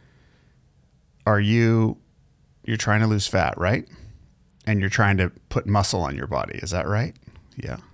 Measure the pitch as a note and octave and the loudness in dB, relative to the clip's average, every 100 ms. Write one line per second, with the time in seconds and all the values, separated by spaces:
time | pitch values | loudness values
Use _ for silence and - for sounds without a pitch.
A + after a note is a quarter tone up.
0 | _ _ _ _ _ _ _ _ _ _ | _ _ _ _ _ _ _ _ _ _
1 | _ _ - G#2 G#2 A2+ A2+ A2+ A2 A2 | _ _ 0 2 2 4 4 4 2 -2
2 | _ _ _ _ _ _ - A2+ - G#2+ | _ _ _ _ _ _ -6 -4 0 2
3 | A2 G#2 - F#2+ D2+ - F2 B2 - - | 2 2 0 0 0 0 -2 -2 -4 -18
4 | - - - _ _ _ - G#2 F#2+ - | -20 -20 -20 _ _ _ -2 0 0 2
5 | G2+ G2 F2+ - _ B2 G2+ G#2 F#2+ F#2+ | 2 4 0 -4 _ -6 0 0 2 -2
6 | C#2+ C#2 C2 C2 G1+ G1+ - E2+ D2+ G#2 | -4 -6 -6 -4 -4 -8 -6 -4 -2 -2
7 | B2+ - - - - - - A#1 - | -2 -8 -20 -20 -18 -12 -10 -12 -14